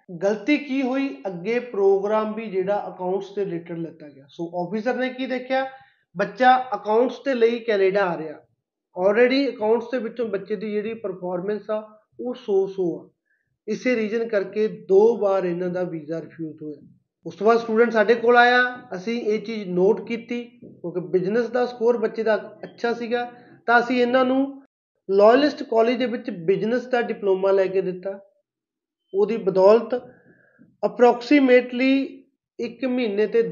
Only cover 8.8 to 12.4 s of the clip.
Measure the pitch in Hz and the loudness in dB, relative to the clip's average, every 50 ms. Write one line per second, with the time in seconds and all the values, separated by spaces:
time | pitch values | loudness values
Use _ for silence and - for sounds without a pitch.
8.8 | _ _ - 180 185 196 208 226 247 247 262 269 277 247 - - 208 214 226 240 | _ _ -4 0 2 2 4 4 4 4 4 2 0 -2 -2 -2 0 0 0 0
9.8 | 226 - 269 254 214 226 - - 233 220 196 190 196 - 214 185 214 214 208 208 | 0 -2 -6 -6 -6 -6 -6 -6 -6 -4 -4 -6 -6 -6 -8 -6 -6 -4 -4 -4
10.8 | 202 226 226 220 - 196 180 180 180 180 180 175 175 202 214 202 202 - 214 214 | -4 -6 -6 -8 -8 -8 -8 -8 -8 -6 -6 -6 -4 -4 -6 -6 -6 -6 -6 -6
11.8 | 214 - - - _ _ _ - 233 247 240 - | -6 -10 -18 -20 _ _ _ -10 -8 -8 -8 -8